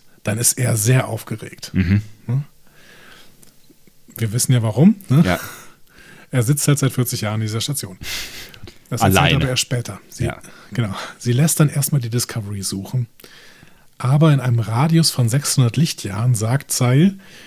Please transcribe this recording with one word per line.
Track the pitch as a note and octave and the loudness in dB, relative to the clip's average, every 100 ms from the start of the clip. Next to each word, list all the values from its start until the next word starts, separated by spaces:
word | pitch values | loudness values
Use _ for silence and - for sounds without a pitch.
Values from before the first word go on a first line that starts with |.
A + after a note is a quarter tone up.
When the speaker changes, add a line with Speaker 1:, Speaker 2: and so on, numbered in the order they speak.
| - _ | -18 _
Speaker 1:
dann | - A2 | -6 -2
ist | A#2+ | -2
er | - A#2+ A2+ | 0 0 0
sehr | G#2+ B2+ G#2+ | 2 2 2
aufgeregt. | A2 - A2 A2 - - | -6 -8 -10 -10 -16 -6
Speaker 2:
Mhm. | F#2 F2 G2 - - - | -2 2 0 -2 -12 -4
Speaker 1:
Ne? | C3 D3 _ - - - - - - - - - _ - _ - _ - - | -4 -4 _ -20 -20 -20 -20 -20 -20 -20 -20 -20 _ -20 _ -20 _ -20 -8
Wir | A2+ | -4
wissen | A#2+ - | -2 2
ja | B2 | 2
warum, | A2 A#2 F#3 A3 - | 2 4 4 4 2
ne? | C3+ F#2 | 2 4
Speaker 2:
Ja. | F2 - - - - - - - - - | 0 -4 -16 -20 -20 -20 -20 -20 -20 -6
Speaker 1:
Er | C3 | -2
sitzt | A2+ D3 - | 0 0 2
halt | C#3+ | 2
seit | C3 | 0
vierzig | - A#2+ A#2 | 0 -4 -4
Jahren | G#2+ A2 | -4 -4
in | G#2+ | -4
dieser | A2 | -4
Station. | - C#3+ F#2+ F#2 - - - - - - - - - | -4 -6 -8 -12 -10 -10 -10 -14 -18 -18 -20 -20 -10
Das | A#2 | 0
erzählt | F#2+ F#2+ | 4 4
Speaker 2:
Alleine. | E2+ - | 4 2
Speaker 1:
aber | C3 | 0
erst | B2+ | -2
später. | - B2 A2+ G2 - | -2 -4 -6 -12 -18
Sie, | - - | -6 -6
Speaker 2:
Ja. | - - - - | -6 -16 -20 -8
Speaker 1:
genau. | - G#2+ F#2+ - - | -4 -4 -6 -12 -8
Sie | B2 | -2
lässt | A#2+ D#3+ - | 2 2 4
dann | D3 | 2
erstmal | C#3+ - C#3 | 2 -2 -2
die | A#2 | -2
Discovery | A#2+ - A2+ G2+ G2 | -4 -4 -6 -8 -8
suchen. | F#2+ G2 G2 B2+ A#2 - - - - - - - - - | -6 -8 -4 -4 -4 -10 -20 -20 -20 -20 -20 -20 -20 -6
Aber | B2+ D3 D#3+ | 0 4 4
in | C#3 | 4
einem | B2+ A#2 | 2 0
Radius | G#2 A2+ - E3 D#3 | 0 0 2 4 2
von | - A2+ | 0 0
sechshundert | C#3 - - A#2+ C3+ | 0 0 2 2 2
Lichtjahren, | E3+ - - G2 B2 A2 | -2 -2 -6 -2 0 0
sagt | A2 C#3 - | 0 -2 -2
Sahil, | - B2 C3+ F#3+ - - - | -2 2 4 4 2 -12 -20